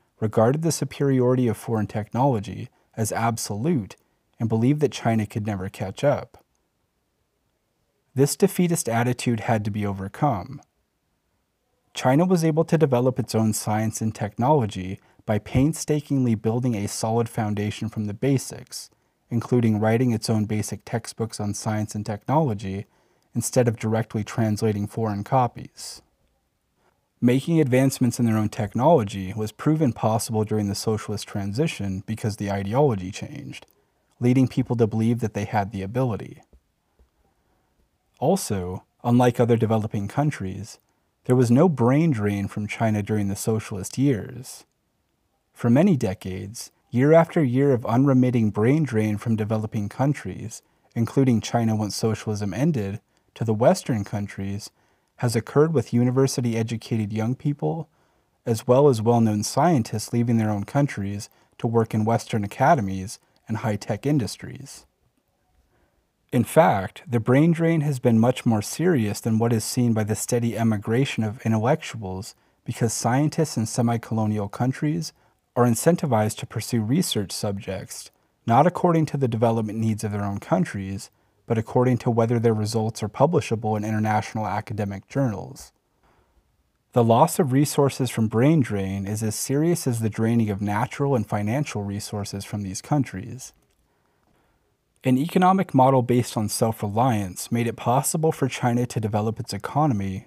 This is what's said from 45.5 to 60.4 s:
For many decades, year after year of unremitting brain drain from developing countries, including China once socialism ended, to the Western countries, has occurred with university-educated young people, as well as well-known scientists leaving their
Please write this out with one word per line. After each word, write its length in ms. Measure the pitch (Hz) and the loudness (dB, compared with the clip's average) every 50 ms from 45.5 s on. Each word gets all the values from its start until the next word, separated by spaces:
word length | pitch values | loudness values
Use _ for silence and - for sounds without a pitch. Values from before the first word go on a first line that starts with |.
| _ | _
For 180 | - - 120 | -2 2 4
many 260 | 120 139 180 214 170 | 6 6 6 4 4
decades, 720 | 127 117 98 95 - - 95 92 98 101 101 117 - - - _ _ _ _ - | 2 0 -2 -4 -6 -8 -10 -8 -8 -10 -10 -12 -14 -16 -18 _ _ _ _ 0
year 180 | 120 135 147 160 | 2 4 6 6
after 300 | 165 165 165 - 180 151 | 6 6 4 2 0 2
year 300 | 123 120 131 139 143 131 | 2 2 2 4 4 2
of 120 | 113 120 | 2 0
unremitting 640 | 101 113 123 139 143 135 127 127 127 123 120 110 104 | 0 2 4 4 6 6 6 4 4 4 2 2 2
brain 340 | 98 104 107 123 143 160 156 | 2 2 2 4 4 2 2
drain 320 | 123 110 107 107 107 104 | 0 0 0 0 0 -2
from 180 | 104 - 120 113 | -4 -2 -2 -2
developing 540 | 107 107 104 110 110 110 107 - 113 101 104 | -2 0 -2 -2 -4 -4 -4 -4 -6 -6 -6
countries, 720 | - - 135 147 143 - - 92 90 - - 110 - - - _ _ _ _ _ _ | -4 -2 0 0 0 -2 -6 -10 -10 -10 -12 -12 -14 -16 -20 _ _ _ _ _ _
including 460 | 120 113 - - 143 135 131 120 107 | -2 -2 0 2 2 4 4 4 2
China 340 | - - - 120 117 113 110 | 0 0 -2 0 0 0 0
once 220 | 107 107 101 - | -2 -2 -4 -4
socialism 580 | - - 110 107 - - 110 107 101 104 101 85 | -2 -2 -2 -2 -2 -4 -6 -6 -4 -4 -6 -4
ended, 460 | 107 143 175 151 117 101 98 101 110 - _ _ _ _ _ _ | -2 0 0 0 0 -4 -4 -6 -10 -14 _ _ _ _ _ _
to 80 | - 123 | -6 -2
the 100 | 110 110 | -2 0
Western 520 | 104 120 156 190 185 - - 127 104 101 | 2 4 4 4 2 0 -2 -4 -4 -4
countries, 640 | - - 104 101 95 - - 98 98 101 104 - - - _ _ _ _ _ _ _ _ | -4 -6 -6 -6 -8 -8 -8 -8 -8 -8 -8 -10 -14 -18 _ _ _ _ _ _ _ _
has 180 | _ - 123 113 | _ -4 -2 0
occurred 400 | 117 - - - 143 151 160 165 | -2 -4 0 2 4 4 4 2
with 180 | 127 - - - | 0 -2 0 0
university-educated 1200 | 120 123 127 123 135 135 131 - - 123 120 110 113 113 117 120 110 - - 120 110 107 101 107 | 2 2 2 4 2 2 2 0 -2 -2 -2 -2 -2 -2 -2 -4 -8 -6 -4 -2 -2 -2 -2 -2
young 220 | 107 110 117 127 | -2 -2 -2 -4
people, 540 | - - 147 143 - 156 156 160 165 156 - _ _ _ _ _ _ _ _ _ _ _ | -2 -4 -4 -4 -2 -4 -4 -4 -6 -8 -12 _ _ _ _ _ _ _ _ _ _ _
as 220 | 123 113 110 - - | -2 -2 -2 2 4
well 200 | 123 131 147 147 | 6 6 8 6
as 140 | 127 110 107 | 6 4 4
well-known 400 | 117 117 117 113 110 107 104 104 | 4 4 6 4 4 2 0 -2
scientists 720 | - - 135 143 175 165 127 113 - - 107 - - - | -2 0 2 2 4 4 2 2 0 -4 -6 -6 -2 0
leaving 240 | 120 120 120 117 | 0 2 2 2
their 140 | 113 | 2